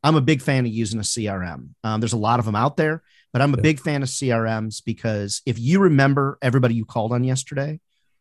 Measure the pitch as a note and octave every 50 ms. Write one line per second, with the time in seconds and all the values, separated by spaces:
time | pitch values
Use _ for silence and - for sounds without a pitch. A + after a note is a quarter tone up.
0 | - C#3+ D#3+ D#3 B2+ B2 D#3 C3 - - C#3 C3 B2 A#2+ G#2+ A2+ A2+ G2 A2 A2+
1 | G#2 - - A#2+ A2 G#2 G2 F#2+ F2+ F2 D#2+ C2+ B1+ C#2+ - _ - A2 A2 A2
2 | A2+ A2 A#2 A2+ G#2 A2 A#2+ A#2+ A2 A2 G#2 G#2 A#2+ D3 D3 - D#3+ D#3 D#3 E3
3 | - _ _ _ _ _ - B2 C3+ C#3+ C#3 B2 C3 D#3 D#3 C3+ - E3 D3 C#3+
4 | C3+ C3 - - C#3+ B2+ A#2 A2+ A2+ A2+ A2 A2 A2 A2 G#2+ - - - A2+ -
5 | - A2+ G#2+ G#2 G2+ G2+ G#2+ - - C3+ A2+ G#2+ A#2 C3 F3 G3 G3 F3+ D#3 C3+
6 | C#3 C#3 C#3 C#3 C#3 C3+ C#3 - - B2+ A#2+ C3+ B2 A#2+ A2+ A#2 G#2+ - - A#2+
7 | G#2+ A2+ A#2+ A#2+ B2+ C3 C3 C3 - - D3 C#3 C#3 D3+ D#3 D#3+ _ _ _ _
8 | _ _ _ _